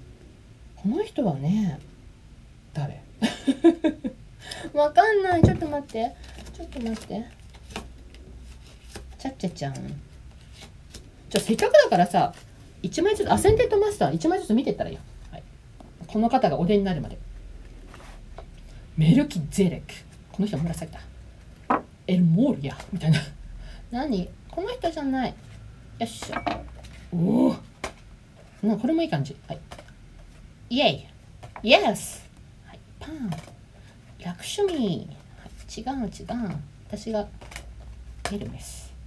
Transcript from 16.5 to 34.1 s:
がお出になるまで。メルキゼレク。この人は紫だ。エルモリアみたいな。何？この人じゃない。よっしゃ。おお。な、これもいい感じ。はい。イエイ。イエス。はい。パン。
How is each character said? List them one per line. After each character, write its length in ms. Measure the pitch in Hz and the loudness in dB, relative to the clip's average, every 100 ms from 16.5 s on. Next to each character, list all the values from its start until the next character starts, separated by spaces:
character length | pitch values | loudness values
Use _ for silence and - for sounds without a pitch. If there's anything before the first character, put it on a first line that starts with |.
が 80 | 131 | 4
お 60 | 175 | 4
出 100 | 208 | 4
に 60 | |
な 100 | 196 | 2
る 80 | 156 | -2
ま 80 | 107 | -4
で。 80 | - - - - - - - - - - - - - - - - - - - | -10 -14 -14 -16 -16 -18 -18 -18 -18 -18 -18 -16 -16 -16 -18 -18 -18 -6 4
メ 200 | 156 262 | 8 8
ル 120 | 294 | 6
キ 140 | 170 135 | -2 -2
ゼ 140 | - 185 | 2 2
レ 80 | - | 0
ク。 160 | - - - - - | -10 -16 -20 -20 -8
こ 120 | - | -2
の 40 | 208 | -2
人 100 | 135 | 0
は 40 | |
紫 320 | 170 160 165 | -4 -4 -10
だ。 60 | - - - - - - - - - - - - | -12 -16 -18 -20 -20 -20 -8 -2 -2 -4 -10 0
エ 120 | 180 | 4
ル 60 | |
モ 300 | 170 175 269 | 6 6 4
リ 160 | 170 139 | 2 -4
ア 80 | - - | -8 -8
み 80 | 180 | -2
た 80 | 156 | 2
い 40 | |
な。 80 | 151 - - - - - - - | 2 0 -10 -16 -14 -14 -16 -8
何？ 400 | 240 294 196 175 - - | -4 -2 -2 -2 -10 -12
こ 100 | 330 | -6
の 80 | 403 | -6
人 220 | 494 339 | -4 -4
じ 80 | 320 | -2
ゃ 20 | |
な 240 | 277 262 240 | -2 0 -2
い。 40 | |
よ 760 | - - - - - - - 233 | -6 -16 -18 -18 -18 -16 -6 -6
っ 20 | |
し 240 | - - | -6 -8
ゃ。 320 | - - - - - - - - | -6 -4 -6 -8 -16 -18 -18 -6
お 360 | 170 185 233 262 | 0 4 6 4
お。 80 | - - - - - - - - - - - | 2 -8 -12 -12 -12 -20 -20 -20 -20 -20 -4
な、 160 | 208 208 | 0 2
こ 80 | 254 | 2
れ 80 | |
も 80 | 330 | 2
い 40 | 320 | 2
い 40 | |
感 140 | 143 | 0
じ。 120 | - - - | -2 -8 -12
は 80 | 160 | -12
い。 40 | - - - - - - - - - - - | -12 -18 -18 -20 -20 -20 -20 -20 -20 -20 -2
イ 120 | 247 | 2
エ 260 | 233 131 - - - - - - | 4 2 -6 -20 -20 -18 -16 -4
イ。 40 | 214 | 4
イ 60 | |
エ 220 | 339 294 180 | 6 6 0
ス。 340 | - - - - - - - | -4 -12 -18 -20 -20 -20 -20
は 80 | - | -20
い。 40 | - - | -20 -18
パ 80 | - | -14
ン。 240 | 311 214 160 - - - - - - - | -8 -6 -6 -10 -20 -20 -20 -20 -20 -20